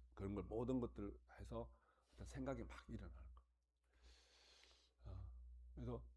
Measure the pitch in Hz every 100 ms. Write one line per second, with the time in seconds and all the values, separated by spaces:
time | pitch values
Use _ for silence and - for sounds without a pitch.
0 | - - 98 101 90 110 120 131 117 -
1 | 101 - - - 101 117 117 - - -
2 | - - - 139 131 127 98 - - 113
3 | 92 - - - - _ _ _ _ -
4 | - - - - - - - - - -
5 | 101 95 95 - - - - - 120 120
6 | -